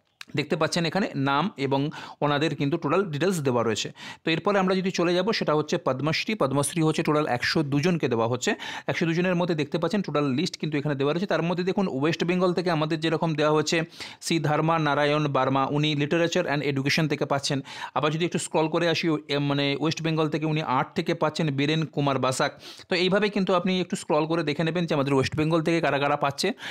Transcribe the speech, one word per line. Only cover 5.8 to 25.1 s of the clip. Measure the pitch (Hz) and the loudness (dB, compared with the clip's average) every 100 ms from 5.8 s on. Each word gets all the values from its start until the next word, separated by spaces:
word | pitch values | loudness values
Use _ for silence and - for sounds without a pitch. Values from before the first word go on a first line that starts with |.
| 143 131 147 147 - 220 | -2 -2 0 -2 -2 0
পদ্মশ্রী | 135 139 143 175 | 0 2 0 0
হচ্ছে | 156 156 | 2 2
টোটাল | 160 151 151 | 2 2 0
একশো | 120 - 165 | -2 0 0
দু | 143 143 | 0 0
জনকে | 165 170 139 | 2 0 0
দেওয়া | 117 113 | 0 0
হচ্ছে। | 123 - - - - - | 0 -2 -4 -6 -8 -6
একশো | 143 165 | -2 0
দু | |
জনের | 165 185 175 | 0 0 0
মধ্যে | 180 160 | 0 0
দেখতে | 143 170 | -2 -2
পাচ্ছেন | 160 208 | 0 -2
টোটাল | 185 147 143 | -2 0 0
লিস্ট | 127 165 - | 0 -2 -4
কিন্তু | 156 147 | -4 -2
এখানে | 147 139 | -2 0
দেওয়া | 139 | 0
রয়েছে। | 160 202 | 0 0
তার | 160 | 0
মধ্যে | 165 180 | 0 0
দেখুন | 180 185 190 | 0 0 -2
ওয়েস্ট | 131 151 165 | 0 0 0
বেঙ্গল | 175 180 185 | 0 2 2
থেকে | 175 180 | 0 0
আমাদের | 156 156 160 | 0 0 -2
যেরকম | 160 160 165 | 0 0 0
দেওয়া | 151 151 | 0 2
হয়েছে | 156 151 170 165 - - - | 2 2 0 -2 -6 -16 -12
শ্রী | - 170 | -2 -2
ধর্মা | 147 151 160 165 | 2 2 2 2
নারায়ণ | 151 143 147 151 147 | 2 2 4 2 2
বার্মা, | 135 131 135 135 | 2 2 2 2
উনি | 147 151 147 | 0 0 0
literature | 147 170 170 180 165 | 0 2 2 0 0
and | 147 143 | -2 -2
education | 135 135 175 156 | -2 0 0 0
থেকে | 147 143 | 0 0
পাচ্ছেন। | 139 - 139 - - - | -2 -2 -4 -6 -12 -8
আবার | 131 147 | -2 0
যদি | 160 170 | 0 -2
একটু | 180 | -2
স্ক্রল | - 170 156 | -2 0 0
করে | 165 170 | 2 0
আসি, | 160 170 151 151 | 2 0 -2 -2
এ, | 143 | -2
মানে | 143 143 139 139 | 0 0 0 0
ওয়েস্ট | 156 160 | -2 -2
বেঙ্গল | 165 160 156 | -2 0 0
থেকে | 156 156 | -2 -2
উনি | 156 | -2
আর্ট | 160 127 151 - | 0 0 0 -2
থেকে | 170 | -2
পাচ্ছেন | 165 156 151 160 | 0 0 0 -2
বীরেন | 139 143 160 156 | 0 0 0 -2
কুমার | - 143 131 | -2 0 2
বাসাক। | 127 131 143 - - - - | 0 0 -2 -4 -14 -20 -4
তো | 180 | 0
এইভাবে | 185 202 208 | 2 2 2
কিন্তু | 208 185 180 | 0 2 2
আপনি | 185 185 | 2 0
একটু | 175 196 | -2 -4
স্ক্রল | - 156 160 | 0 0 2
করে | 165 | 0
দেখে | 147 147 | -2 -2
নেবেন | 160 170 165 | -2 -2 0
যে | |
আমাদের | 156 135 | 0 2